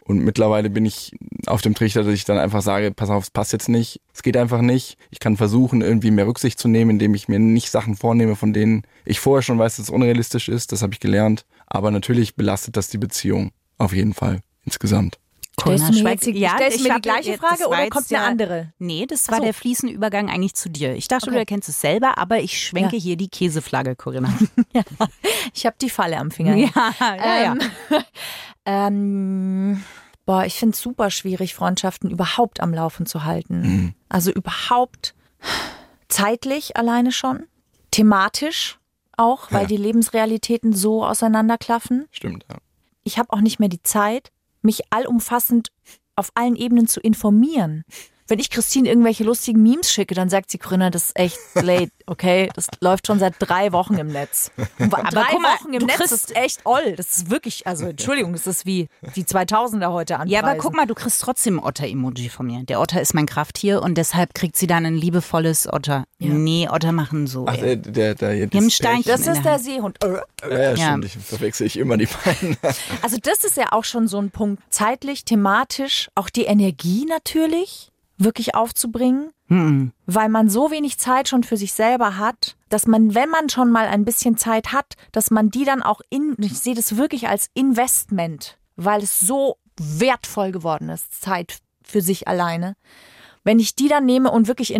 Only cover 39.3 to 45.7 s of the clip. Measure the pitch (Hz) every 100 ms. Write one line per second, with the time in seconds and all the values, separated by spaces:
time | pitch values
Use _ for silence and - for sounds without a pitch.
39.3 | 262 - 202 196 208 208 226 220 226 220
40.3 | 220 - 233 226 202 208 220 - 220 226
41.3 | 220 220 233 - 233 - 247 302 - 107
42.3 | 85 - - _ _ _ _ - - 233
43.3 | 202 220 - 208 175 - 214 208 240 -
44.3 | _ _ _ 214 214 - 220 262 233 -
45.3 | 240 - 233 -